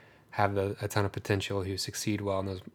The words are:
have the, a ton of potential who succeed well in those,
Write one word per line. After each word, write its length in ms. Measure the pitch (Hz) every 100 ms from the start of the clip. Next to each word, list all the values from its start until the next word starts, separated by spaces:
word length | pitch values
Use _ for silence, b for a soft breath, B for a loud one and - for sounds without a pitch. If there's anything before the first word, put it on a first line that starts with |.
| B B B
have 240 | - 101
the, 220 | 98 98 -
a 60 | 104
ton 180 | 107
of 60 | 101
potential 520 | - - 98 - 98
who 140 | 92 92
succeed 440 | - - 110 104
well 180 | 101 95
in 80 | 98
those, 140 | 95 -